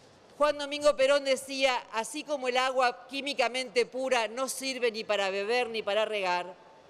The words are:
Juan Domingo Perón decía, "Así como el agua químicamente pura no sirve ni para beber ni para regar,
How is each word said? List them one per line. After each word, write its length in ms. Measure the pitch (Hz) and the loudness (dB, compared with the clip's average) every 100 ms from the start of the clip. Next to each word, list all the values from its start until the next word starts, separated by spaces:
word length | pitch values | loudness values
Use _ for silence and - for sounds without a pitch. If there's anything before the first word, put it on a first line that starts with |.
| - - - - | -20 -20 -10 0
Juan 220 | 294 294 | 0 0
Domingo 360 | 285 294 294 285 | -4 0 2 4
Perón 280 | 262 285 | 4 4
decía, 640 | 269 262 269 269 269 240 - | 2 0 -2 0 2 0 -4
"Así 320 | 220 220 302 | -6 -4 -6
como 240 | 294 294 254 | -6 -4 0
el 100 | 247 | 2
agua 480 | 262 254 247 247 - | 2 2 2 0 -8
químicamente 800 | 277 269 269 233 247 254 240 226 | -8 -4 0 0 -2 -2 0 0
pura 420 | 254 262 247 214 | -2 0 0 0
no 200 | 233 262 | -2 -6
sirve 420 | - 269 254 233 | -4 -6 -2 -2
ni 140 | 220 | -2
para 260 | 208 202 196 | -2 0 0
beber 380 | 196 202 247 233 | 0 0 0 0
ni 120 | 220 | -4
para 220 | 202 202 | -2 0
regar, 480 | 214 208 185 175 180 185 - - | 0 0 0 0 -4 -12 -20 -20